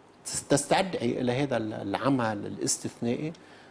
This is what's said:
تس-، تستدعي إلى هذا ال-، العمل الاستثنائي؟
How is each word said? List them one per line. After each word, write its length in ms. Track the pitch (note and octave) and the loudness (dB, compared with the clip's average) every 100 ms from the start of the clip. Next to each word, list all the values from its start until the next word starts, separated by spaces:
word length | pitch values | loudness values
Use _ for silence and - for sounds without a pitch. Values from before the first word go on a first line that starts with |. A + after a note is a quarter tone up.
| - - - | -20 -16 -8
تس-، 160 | - - | -6 2
تستدعي 720 | C#3 - E3 F#3+ E3+ A#2+ - | 2 4 2 2 0 0 0
إلى 120 | B2 | 0
هذا 240 | B2 C#3+ A#2 | 0 0 0
ال-، 160 | A2 | -2
العمل 760 | A2+ G#2 G2 A#2 C3+ A2+ G#2 G#2 | -4 -4 0 2 2 2 -2 -6
الاستثنائي؟ 840 | G2+ A2 - A2+ - A#2 C3 D3+ E3 - - - | -4 -2 -2 -4 -4 -2 -2 -4 -8 -16 -20 -20